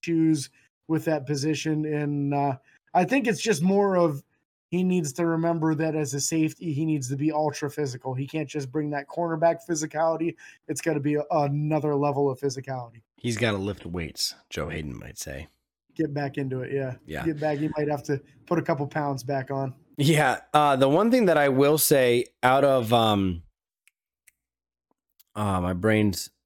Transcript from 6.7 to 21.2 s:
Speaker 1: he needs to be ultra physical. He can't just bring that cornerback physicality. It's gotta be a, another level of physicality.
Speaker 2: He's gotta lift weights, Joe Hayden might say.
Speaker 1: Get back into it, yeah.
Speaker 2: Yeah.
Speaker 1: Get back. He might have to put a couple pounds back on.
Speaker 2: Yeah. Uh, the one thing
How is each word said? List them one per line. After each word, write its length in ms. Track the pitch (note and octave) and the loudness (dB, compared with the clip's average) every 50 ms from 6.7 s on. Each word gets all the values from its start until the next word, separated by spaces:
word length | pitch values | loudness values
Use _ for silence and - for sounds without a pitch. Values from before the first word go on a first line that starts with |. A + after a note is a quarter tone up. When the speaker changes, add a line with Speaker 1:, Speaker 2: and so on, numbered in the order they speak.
| C#3 | -4
Speaker 1:
he 120 | C#3+ D#3+ | -2 -2
needs 220 | D#3+ D#3 D3 B2+ B2 | 0 -2 -2 -2 -4
to 60 | C#3 | -4
be 160 | C3+ D3+ D#3 | -2 -2 0
ultra 380 | D3+ D3+ D#3 D3 C#3 - D3+ C#3 | 0 0 -2 -2 -2 -4 -6 -6
physical. 440 | - D3+ D3 B2+ B2+ B2 - C3 B2+ | -4 -4 -6 -6 -6 -8 -8 -8 -6
He 140 | C3 C#3 | -6 -6
can't 220 | C#3 - D#3+ D3+ C3+ | -6 -6 -6 -6 -6
just 220 | - D3+ C3+ B2+ | -6 -6 -6 -4
bring 180 | B2+ D#3 D3+ D3 | -4 -4 -4 -4
that 180 | D3 C#3 C#3+ | -4 -6 -8
cornerback 520 | - - E3+ F3 E3 E3 D#3 E3 E3+ E3 E3 - - | -8 -6 -4 -4 -2 0 2 2 2 2 0 -4 -6
physicality. 680 | E3 D3 D#3 D3+ - D3+ E3 E3 E3 D#3+ E3 E3+ E3 - - - - _ _ | -4 -4 -4 -4 -2 -2 0 0 0 -2 -4 -4 -6 -8 -14 -20 -20 _ _
It's 140 | - D3+ - | -10 -8 -4
gotta 180 | - E3 E3+ D3 | -4 -2 -2 0
be 160 | C3 D3 D3 | 0 0 -2
a, 80 | D3 D3 - | -2 -2 0
another 640 | F3 D#3 C#3+ C#3+ C#3+ D3 D3+ D3+ D#3 D3+ C#3+ D3+ C#3+ | 0 0 0 0 0 -2 0 0 0 0 0 0 0
level 340 | C#3 C#3+ D3 C3+ C#3 C#3+ C3+ | 0 0 0 0 0 0 0
of 100 | B2+ - | 0 -2
physicality. 640 | C#3+ C#3 B2+ C3+ C3 C3+ C3 B2+ A#2+ A#2 A#2 A2+ - _ _ | -4 -6 -6 -6 -8 -8 -10 -10 -10 -12 -18 -20 -20 _ _
Speaker 2:
He's 200 | _ - A#2+ A2+ | _ -6 -6 -2
gotta 200 | G#2+ B2 A2 G#2 | 0 0 0 0
lift 280 | F#2+ F#2+ G#2 F#2+ - - | -2 -2 -4 -6 -6 -10
weights, 500 | E2+ E2+ F2+ D#2+ C#2+ - - - - - - _ _ | -8 -6 -6 -6 -6 -6 -6 -6 -6 -6 -10 _ _
Joe 200 | - E2 D2 C#2 | -8 -8 -6 -6
Hayden 280 | E2 F2 D#2 C#2+ A#1+ G1+ | -6 -8 -8 -10 -10 -12
might 180 | - B1 - | -14 -14 -14
say. 300 | - - - C2+ C#2 D2+ - _ _ _ _ _ _ _ _ _ | -14 -12 -12 -12 -12 -14 -16 _ _ _ _ _ _ _ _ _
Speaker 1:
Get 180 | - D#3+ C#3+ C#3 | -4 -4 -4 -4
back 240 | D3 C#3+ C3+ C3+ | -4 -6 -4 -4
into 240 | C#3+ C#3 C3 C3 B2+ | -6 -6 -4 -6 -6
it, 120 | B2 - C#3 | -6 -6 -4
yeah. 220 | C#3 C3+ B2+ B2 - _ | -4 -4 -6 -8 -12 _
Speaker 2:
Yeah. 180 | - D3+ C3+ B2+ | -12 -10 -6 -4
Speaker 1:
Get 160 | D#3+ D3+ D3 | -4 -4 -2
back. 180 | D#3 D#3 D3 C#3 | -2 -2 -2 -2
He 100 | D#3 D3+ - | -4 -4 -4
might 120 | D3+ D3+ D3 | -4 -2 -2
have 140 | D3 C#3 - | -4 -4 -4
to 160 | - C#3+ C3+ - _ _ _ _ | -4 -4 -4 -6 _ _ _ _
put 120 | - F3 D#3+ | -2 -2 0
a 20 | |
couple 240 | - - D#3+ C#3 C#3+ | 0 0 -2 -2 -4
pounds 380 | C#3 - D#3 D3 C#3+ C#3 B2+ B2 | -4 -4 -4 -4 -4 -4 -6 -6
back 260 | C#3 C#3 C3+ B2+ - | -4 -4 -4 -4 -4
on. 240 | C#3 C3+ C3+ C3 B2 - _ _ _ | -6 -6 -6 -6 -8 -14 _ _ _
Speaker 2:
Yeah. 440 | - C#3 D#3 D#3 D3+ D3 B2+ B2 - - _ - | 0 2 4 4 4 4 2 0 -2 -2 _ 2
Uh, 220 | D3+ D3+ C#3+ C#3 | 4 4 4 4
the 140 | B2+ C3+ C3+ | 4 4 4
one 200 | D3 F3+ G#3+ A#3 | 4 4 4 4
thing 180 | B3+ B3+ | 4 4